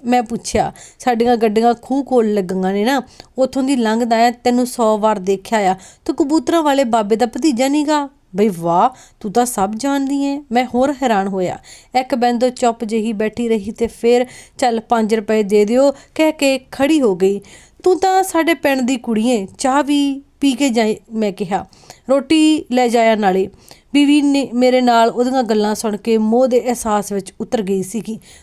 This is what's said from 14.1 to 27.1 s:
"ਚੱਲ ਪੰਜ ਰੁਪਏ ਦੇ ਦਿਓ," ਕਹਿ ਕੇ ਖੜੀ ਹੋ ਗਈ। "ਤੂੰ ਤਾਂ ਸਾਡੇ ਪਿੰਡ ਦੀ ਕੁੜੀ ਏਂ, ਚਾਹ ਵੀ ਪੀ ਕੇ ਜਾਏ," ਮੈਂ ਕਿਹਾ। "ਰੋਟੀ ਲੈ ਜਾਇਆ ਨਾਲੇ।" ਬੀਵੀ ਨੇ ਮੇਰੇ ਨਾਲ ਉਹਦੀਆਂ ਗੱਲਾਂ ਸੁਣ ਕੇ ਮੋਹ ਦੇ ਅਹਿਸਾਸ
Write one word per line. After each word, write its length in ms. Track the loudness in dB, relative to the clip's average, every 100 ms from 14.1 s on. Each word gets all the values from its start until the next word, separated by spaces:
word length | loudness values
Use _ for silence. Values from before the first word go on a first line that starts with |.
| 2 0 -8 -20 -2
"ਚੱਲ 220 | -2 0
ਪੰਜ 360 | 0 0 0 -2
ਰੁਪਏ 280 | 0 -2
ਦੇ 220 | 2 2 2
ਦਿਓ," 260 | 2 2 0 -6 -2
ਕਹਿ 160 | 0
ਕੇ 280 | 0 0 -2 -6
ਖੜੀ 300 | -2 0 2
ਹੋ 140 | 2 2
ਗਈ। 260 | 0 -2 -10 -20 -20 _
"ਤੂੰ 160 | 0 2
ਤਾਂ 240 | 2 2
ਸਾਡੇ 300 | 0 0 0
ਪਿੰਡ 280 | 0 0 0
ਦੀ 160 | -2 -4
ਕੁੜੀ 300 | -4 -2 0
ਏਂ, 180 | 0 -4 -4
ਚਾਹ 260 | 0 0
ਵੀ 380 | 0 0 0 -4 -12 -2
ਪੀ 120 | -2
ਕੇ 180 | 0 0
ਜਾਏ," 260 | 0 0 -4 -8
ਮੈਂ 180 | -4 -4
ਕਿਹਾ। 340 | -4 -6 -6 -8 _ -20 -10 -2
"ਰੋਟੀ 560 | -2 2 2 4 2 0
ਲੈ 160 | 0 2
ਜਾਇਆ 280 | 2 2 2
ਨਾਲੇ।" 340 | 2 0 -2 -8 -20 -20 _
ਬੀਵੀ 280 | 2 4 4
ਨੇ 280 | 2 0 -2
ਮੇਰੇ 280 | 0 2 4
ਨਾਲ 280 | 4 4 2
ਉਹਦੀਆਂ 340 | 2 0 0
ਗੱਲਾਂ 320 | 0 0 0 -2
ਸੁਣ 220 | -4 -4
ਕੇ 200 | 0 0
ਮੋਹ 300 | 2 2 2
ਦੇ 180 | 2 0
ਅਹਿਸਾਸ 460 | -4 -2 -2 -2